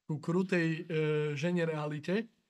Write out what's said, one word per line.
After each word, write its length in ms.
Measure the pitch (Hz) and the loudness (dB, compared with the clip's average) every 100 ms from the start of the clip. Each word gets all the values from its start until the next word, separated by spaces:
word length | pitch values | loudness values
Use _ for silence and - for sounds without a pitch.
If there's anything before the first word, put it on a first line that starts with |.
ku 140 | - 151 | -8 -6
krutej, 500 | - 175 190 180 165 | 0 0 2 2 2
e, 160 | 160 175 156 151 151 151 | 0 -2 0 2 2 0
žene 300 | 143 170 180 | 0 0 2
realite. 640 | 165 156 151 151 147 196 226 _ | 0 -2 -4 -4 -2 -2 -2 _